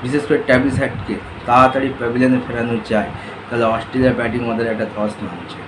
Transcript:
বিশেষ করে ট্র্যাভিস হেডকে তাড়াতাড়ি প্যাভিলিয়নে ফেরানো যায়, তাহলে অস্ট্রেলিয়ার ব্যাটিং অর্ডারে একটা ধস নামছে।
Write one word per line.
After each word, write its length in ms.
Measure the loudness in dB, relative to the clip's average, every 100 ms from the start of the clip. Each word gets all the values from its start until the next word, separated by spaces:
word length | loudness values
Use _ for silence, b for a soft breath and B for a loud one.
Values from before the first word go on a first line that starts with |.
বিশেষ 200 | 0 -2 0
করে 120 | 0 4
ট্র্যাভিস 280 | 4 4 0
হেডকে 340 | -2 -4 -6 -6 -8 -12 2
তাড়াতাড়ি 400 | 6 6 4 -2 -2
প্যাভিলিয়নে 400 | -2 2 4 4 0
ফেরানো 300 | -4 -2 -2 0
যায়, 180 | -2 -2 B B B -6
তাহলে 180 | 0 2 0
অস্ট্রেলিয়ার 400 | -2 2 2 4
ব্যাটিং 220 | 0 -2 -2
অর্ডারে 200 | -2 -2
একটা 140 | -2 -4 -2
ধস 180 | -4 -4 -10
নামছে। 340 | -10 -12 -14